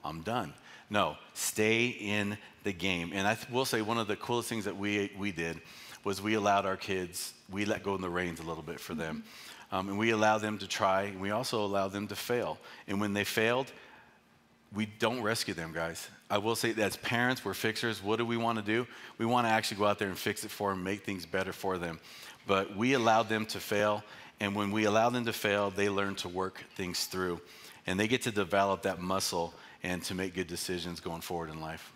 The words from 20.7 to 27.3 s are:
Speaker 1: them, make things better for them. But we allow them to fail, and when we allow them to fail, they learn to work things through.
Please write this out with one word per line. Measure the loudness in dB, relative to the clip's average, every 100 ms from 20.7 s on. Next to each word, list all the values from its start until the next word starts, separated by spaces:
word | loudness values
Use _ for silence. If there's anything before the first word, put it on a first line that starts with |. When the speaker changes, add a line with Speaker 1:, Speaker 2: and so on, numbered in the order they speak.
Speaker 1:
them, | 0
make | -2 -4
things | -4 -6 -4
better | -2 -2
for | -2 -2 -2
them. | -2 -6 -14 -18 -18 -18 0
But | 2 2 0
we | 2
allow | 4 6 6
them | 4 0 -2
to | -6
fail, | 0 2 4 2 -4 -18 -20 -4
and | -2
when | 0 0
we | 2
allow | 4 6 4
them | 4 -2
to |
fail, | 0 2 4 2
they | 2 2
learn | 2 0 -2
to | -4
work | -4 -4 -6 -16 -6
things | -4 -4
through. | -4 -2 -2